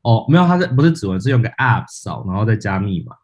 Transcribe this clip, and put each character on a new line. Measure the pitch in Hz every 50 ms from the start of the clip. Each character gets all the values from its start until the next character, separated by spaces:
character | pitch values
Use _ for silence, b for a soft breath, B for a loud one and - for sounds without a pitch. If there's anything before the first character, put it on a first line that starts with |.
哦， | - 117 117 110 - 131
没 | 156
有， | 180 180
他 | 175 180 180
是， | 175
不 | 120 127 135 151
是 | 170
指 | 160 - 104
纹， | 95 92 92
是 | 101 139
用 | 135 120
个 | 113 113
app | - - 131 123 104 87 - -
扫， | - - - 92 80 - 110
然 | 92 92
后 | 101 107
再 | 113 110
加 | 107 - 101 95 95
密 | 101 98 95 82 -
码。 | - - _